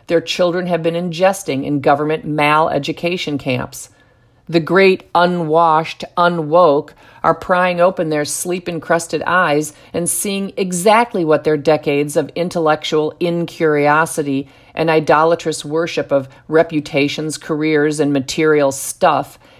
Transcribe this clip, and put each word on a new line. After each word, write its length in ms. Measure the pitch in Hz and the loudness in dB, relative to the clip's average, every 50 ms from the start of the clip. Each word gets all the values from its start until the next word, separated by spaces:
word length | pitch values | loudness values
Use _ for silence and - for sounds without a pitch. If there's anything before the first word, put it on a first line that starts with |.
| _ | _
their 160 | - 170 165 160 | 0 0 0 0
children 440 | - - - 180 175 165 185 180 | -2 -2 0 0 0 0 -2 -4
have 160 | 175 175 165 160 | -2 -2 -2 -2
been 120 | 170 165 | -2 -2
ingesting 720 | 170 175 180 160 156 185 190 196 190 - - 139 131 139 | -2 -4 -6 -4 0 0 0 0 0 -4 -6 -4 -4 -4
in 140 | 139 147 143 | -2 -4 -2
government 440 | 135 160 147 143 151 151 156 156 - | 2 2 2 2 0 -2 -4 -4 -4
mal-education 1120 | 156 151 151 147 147 151 151 160 165 - 147 139 156 156 - - 175 180 180 - - 147 | -6 -2 0 2 2 4 2 2 2 0 -2 -4 -4 -6 -4 -4 -4 -4 -4 -6 -6 -6
camps. 540 | 139 - 139 127 127 135 - - - - - _ _ _ _ _ _ _ _ _ _ _ - | -6 -4 -4 -4 -4 -4 -8 -12 -16 -18 -20 _ _ _ _ _ _ _ _ _ _ _ -2
The 120 | 160 170 | -2 -2
great 420 | 156 151 175 190 196 190 190 190 - _ - | 0 2 2 4 6 4 4 2 -2 _ 2
unwashed, 920 | 170 175 175 180 175 170 156 151 165 170 165 156 156 160 - - - - - - | 2 2 2 2 0 -2 0 2 4 4 4 4 2 0 -2 -8 -12 -14 -8 -2
unwoke 760 | - 175 175 175 170 156 147 151 175 180 160 139 147 147 - - _ - - - - - | 0 0 2 2 0 -2 2 4 4 6 6 4 2 0 -4 -12 _ -20 -20 -12 -4 -2
are 120 | 160 165 | -2 -2
prying 480 | 160 - - 185 180 180 185 180 170 170 | -2 -2 -2 0 0 0 0 2 2 2
open 260 | 185 185 - 180 156 | 2 2 0 -4 -2
their 160 | 156 151 147 | -2 -2 -4
sleep-encrusted 1000 | 147 - - - 180 175 185 180 - 175 160 - - 170 165 165 - - 156 - | -4 -6 -8 -6 -6 -6 -6 -6 -8 -8 -8 -4 -2 -2 -2 -2 -4 -6 -6 -2
eyes 480 | - 170 180 185 165 147 151 151 147 - - - - - | 0 0 2 2 2 2 0 -2 -4 -8 -18 -18 -10 -6
and 160 | 165 170 165 | -6 -4 -4
seeing 460 | - - - 208 196 196 196 190 - | -4 -4 -4 -4 -4 -4 -6 -6 -4
exactly 680 | - 202 185 180 175 170 220 208 226 240 233 - 196 170 | -6 -4 -4 -2 0 2 4 4 4 4 0 -2 -2 0
what 220 | 156 156 147 - | 2 2 2 2
their 140 | 160 156 147 | 0 0 0
decades 580 | 135 156 151 147 151 156 143 143 147 147 147 | 2 2 0 2 0 -2 0 0 -2 -2 -2
of 140 | 165 143 135 - | -2 -2 -2 -4
intellectual 800 | - 170 185 - 175 160 156 151 156 - - - 151 151 156 - - | -6 -6 -4 -4 -2 0 0 0 0 -2 -2 -2 -2 -2 -2 -4 -4
incuriosity 1300 | 175 175 170 170 170 165 - - 170 156 151 147 143 147 147 156 160 160 - - 151 143 139 135 139 - - - - _ - | -4 -2 -2 -2 -4 -6 -4 -2 0 0 2 2 2 4 4 2 2 0 -2 -4 -4 -2 -2 -4 -4 -6 -14 -20 -20 _ -6
and 140 | - 156 165 | -4 0 2
idolatrous 800 | 160 160 151 147 160 151 160 165 170 165 - 165 151 - - | 2 2 4 4 4 4 4 2 2 0 -2 -4 -6 -6 -6
worship 440 | 147 147 160 170 165 - 160 143 - | -6 -4 -4 -4 -2 -4 -4 -4 0
of 200 | 147 139 131 131 - - _ | 0 -2 -2 -2 -12 -20 _
reputations, 880 | - 156 156 160 160 160 151 147 - - 143 143 143 - - 156 156 151 | 0 2 2 2 2 0 -6 -4 -2 0 0 0 0 -2 -4 -6 -6 -8
careers, 640 | - - - 160 147 156 156 156 147 143 156 151 147 | -8 -6 -6 -4 -2 0 0 2 2 2 0 0 0
and 100 | 151 143 | 0 0
material 640 | 143 139 131 135 - - 156 156 156 147 143 139 135 | 0 -2 -2 -4 -2 0 2 4 4 4 2 2 0
stuff 680 | - - - - - - 175 151 135 139 - - - _ - - - | -4 -8 -10 -6 0 2 2 2 2 -2 -6 -12 -20 _ -20 -20 -18